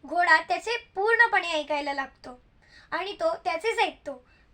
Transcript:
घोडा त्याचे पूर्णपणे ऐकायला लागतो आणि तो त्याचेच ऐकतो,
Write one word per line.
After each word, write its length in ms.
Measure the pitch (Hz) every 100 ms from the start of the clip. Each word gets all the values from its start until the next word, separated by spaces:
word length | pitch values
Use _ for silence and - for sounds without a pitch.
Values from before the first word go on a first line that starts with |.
| 269
घोडा 340 | 339 349 320
त्याचे 360 | 330 359 440 466 -
पूर्णपणे 580 | 381 427 466 453 403 339
ऐकायला 400 | 320 294 294 285
लागतो 480 | 277 262 - 269 247 _ _ _ - -
आणि 220 | 320 381
तो 220 | - 330
त्याचेच 440 | 330 359 330 453 453
ऐकतो, 500 | 359 - 294 254 _ _ _